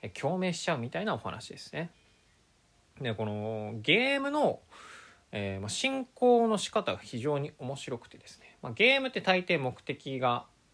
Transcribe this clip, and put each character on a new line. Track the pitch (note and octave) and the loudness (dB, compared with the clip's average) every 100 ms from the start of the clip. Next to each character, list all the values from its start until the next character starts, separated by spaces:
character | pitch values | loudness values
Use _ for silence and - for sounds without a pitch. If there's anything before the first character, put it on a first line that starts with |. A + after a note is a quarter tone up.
え | G#2+ | -12
ー、 | - | -6
共 | C#3 F#3 | -4 0
鳴 | F#3 | -2
し | E3+ | -2
ち | - | -2
ゃ | D3+ | -2
う | |
み | A#2 | -2
た | - | -4
い | |
な | G#3 | -2
お | C3+ | -4
話 | F#2+ - - | -6 -10 -12
で | - | -16
す | - | -12
ね。 | D3 E3+ _ _ _ _ _ _ _ _ _ _ - | -8 -8 _ _ _ _ _ _ _ _ _ _ -8
で、 | C3 | -4
こ | A2 | -2
の | G#2+ G#2 G#2+ A2 G#2 A2+ | -2 -2 -4 -4 -6 -6
ゲ | G#2+ F#3+ C4 C#4 | 4 4 4 0
ー | |
ム | C#4 | 0
の、 | D4 A#3+ - _ - - - - - _ | 2 2 0 _ -20 -20 -20 -20 -20 _
え | A2 G2+ F#2+ | -6 -4 -4
ー、 | |
ま | G2+ | -6
あ、 | |
進 | - C4 C4+ | -2 -2 -2
行 | B3 - B3 A#3+ A#3 | -6 2 6 6 6
の | G#3+ | 2
仕 | - | 0
方 | G#3+ - | -2 -2
が | F#2+ | -4
非 | - B2 | -6 -6
常 | C3 D3 | -2 -2
に | D3 - | -4 -8
面 | B2+ | -10
白 | C#3 - B2+ | -8 -8 -8
く | - | -10
て | - | -20
で | - | -20
す | - | -20
ね。 | - - | -20 -14
ま | C#3+ | -10
あ、 | |
ゲ | A#2 A3+ C4+ | 4 6 6
ー | |
ム | C4 | 2
っ | |
て | G#3+ | -2
大 | - F#3 | 2 2
抵 | F3+ E3+ | 4 0
目 | C3 B2 | 0 -4
的 | - C#3 - C3+ | -10 -10 -6 0
が | B2+ A#2+ - _ _ | 2 0 -4 _ _